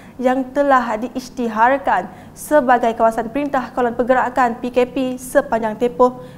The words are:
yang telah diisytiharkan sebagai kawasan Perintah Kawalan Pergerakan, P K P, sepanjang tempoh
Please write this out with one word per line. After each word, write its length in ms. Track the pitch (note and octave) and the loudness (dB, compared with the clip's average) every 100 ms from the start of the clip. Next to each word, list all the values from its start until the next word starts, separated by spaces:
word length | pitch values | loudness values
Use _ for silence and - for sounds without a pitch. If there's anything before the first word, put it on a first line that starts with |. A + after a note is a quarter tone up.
| - - | -20 -4
yang 240 | B3+ C4 B3+ | 0 0 -2
telah 480 | C#4+ C#4+ C4 A#3 G#3+ | 0 4 2 2 -6
diisytiharkan 1120 | B3 B3+ - - A#3 G#3+ A#3+ C#4 C4+ G3+ F#3 - - - | -6 -8 -10 -6 -4 2 2 2 0 -2 -2 -14 -20 -18
sebagai 560 | - D4+ B3 A#3+ A#3 | 2 2 4 2 2
kawasan 400 | A3+ A3+ A3+ A3+ | 2 2 2 -4
Perintah 400 | C#4 C#4+ C4+ A#3+ | -4 -2 -4 -4
Kawalan 240 | - B3 A#3+ | -2 -2 0
Pergerakan, 640 | A#3+ B3+ A#3 B3 A#3+ A3+ | 2 2 2 0 0 0
P 80 | B3 | -2
K 160 | B3 B3 | 0 0
P, 320 | C4+ B3+ B3+ | -2 -4 -6
sepanjang 640 | B3+ C#4+ C#4 A3+ A3 G#3+ | -2 -2 0 -4 -4 -2
tempoh 400 | A#3+ A#3+ B3 - - | -4 2 2 2 -16